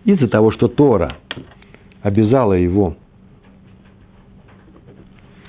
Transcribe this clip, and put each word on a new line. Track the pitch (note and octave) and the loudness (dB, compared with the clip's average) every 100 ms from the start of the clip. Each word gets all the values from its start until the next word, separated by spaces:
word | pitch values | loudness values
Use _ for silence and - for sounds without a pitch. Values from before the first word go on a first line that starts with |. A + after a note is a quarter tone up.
| A3 | -2
из-за | G3 A#2 | 0 0
того, | A2 A2 | 2 0
что | - B2 | 0 -2
Тора | - C#3+ G#2 D#2 - - - - - - - - - | 2 2 2 -2 -8 -18 -18 -20 -20 -20 -20 -20 -10
обязала | G#2 G#2 G#2+ C3+ A2+ | -4 0 2 2 2
его | F#2 F2+ G2 F#2 D2+ _ _ - - - - - - - _ - - - - - F#2+ - - - - - - - - | 0 0 0 -2 -4 _ _ -20 -20 -20 -20 -20 -20 -20 _ -20 -20 -20 -20 -20 -20 -20 -20 -20 -20 -20 -20 -20 -20